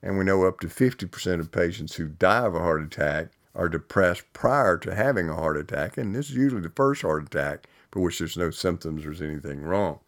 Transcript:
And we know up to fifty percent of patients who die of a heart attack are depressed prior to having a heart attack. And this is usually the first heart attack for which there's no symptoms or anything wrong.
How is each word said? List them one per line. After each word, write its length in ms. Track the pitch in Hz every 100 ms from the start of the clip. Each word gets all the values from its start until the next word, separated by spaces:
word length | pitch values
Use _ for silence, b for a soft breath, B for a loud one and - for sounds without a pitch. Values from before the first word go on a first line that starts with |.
And 140 | - 98
we 80 |
know 200 | 95 98
up 160 | 92 92
to 100 | 87
fifty 340 | - 131 127
percent 380 | 92 - - 90
of 100 | 80
patients 420 | - 87 87 78
who 140 | - 80
die 380 | 78 92 110 120
of 80 |
a 60 | 82
heart 220 | 85 80
attack 500 | 78 - 73 76 82 _ _
are 140 | - 90
depressed 640 | 82 - - 92 87 -
prior 460 | - 123 139 120 95
to 160 | -
having 340 | 95 120 120 85
a 60 |
heart 240 | 80 80 76
attack. 400 | 76 - 78 -
And 160 | 110
this 160 | 107 143
is 60 | 131
usually 260 | 139 123
the 80 | 82
first 320 | - 139 139
heart 220 | 90 78
attack 420 | 76 73 71 73 - b b
for 80 | 101
which 180 | 90 -
there's 200 | 85 85
no 120 | 87
symptoms 540 | 73 92 85 82 78
or 80 | 76 80
anything 380 | 78 76 76 71
wrong. 380 | 76 95 92 76